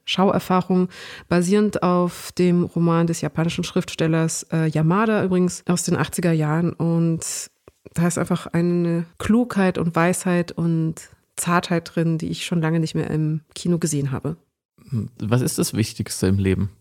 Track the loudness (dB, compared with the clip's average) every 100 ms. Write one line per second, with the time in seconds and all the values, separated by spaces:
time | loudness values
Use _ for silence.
0 | -6 0 2 2 0 0 2 0 0 -4
1 | -18 -18 -2 0 4 4 2 2 2 2
2 | 0 -4 -8 0 2 2 2 0 2 2
3 | 2 0 -4 -2 -2 -2 -2 -4 -4 -2
4 | 0 2 0 -2 -4 -2 0 2 2 2
5 | 2 2 2 2 0 -2 -2 -2 0 0
6 | 0 -2 0 0 0 0 -2 -2 0 2
7 | 0 -2 -6 -10 -12 _ -20 _ -8 -2
8 | 0 0 -2 -2 -2 0 2 2 0 -2
9 | -4 -6 2 2 2 2 0 0 -2 2
10 | 2 0 0 0 0 -2 0 0 0 -4
11 | -14 _ _ -8 -2 0 0 -2 -2 -2
12 | 0 0 -4 -6 -2 0 2 0 0 -2
13 | -2 0 0 -2 -6 -6 -2 0 0 -2
14 | -2 -4 -6 -8 _ _ _ _ -6 -4
15 | -4 -6 0 2 2 -2 -2 0 -2 -2
16 | -8 0 0 2 2 2 -2 -6